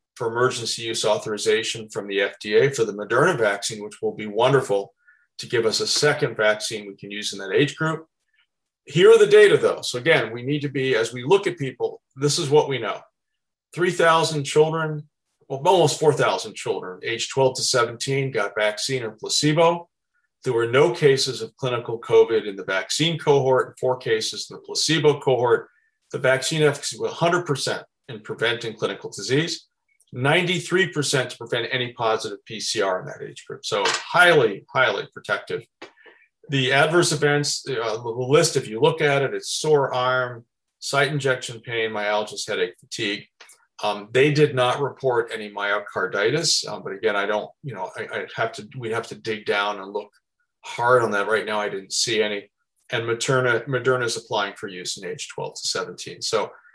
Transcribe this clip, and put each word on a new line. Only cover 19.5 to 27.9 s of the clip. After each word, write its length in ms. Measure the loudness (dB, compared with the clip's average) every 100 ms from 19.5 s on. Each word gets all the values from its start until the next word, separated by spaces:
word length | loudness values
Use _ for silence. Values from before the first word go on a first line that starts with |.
| 4 4 2 -6 _ _ _ _ _
There 100 | -2
were 120 | 0 2
no 260 | 4 4
cases 500 | 4 4 4 0 -4
of 120 | -10 _
clinical 440 | -4 -4 -4 -8
covid 460 | 4 6 6 4 -2
in 100 | -8
the 80 |
vaccine 540 | -2 -2 -2 0 0 0
cohort, 480 | 2 4 4 2 0
and 120 | -2
four 200 | -2 -2
cases 500 | 0 -2 -2 -8 -12
in 60 | -14
the 60 |
placebo 580 | -8 -4 0 4 4 2
cohort. 480 | 0 2 2 2 0 _ _ _ _
The 60 | -2
vaccine 440 | 0 0 -2 2
efficacy 360 | 2 2 -8 -6
was 140 | -8
hundred 320 | 0 0 0
percent 400 | -2 -4 -2 -4 -8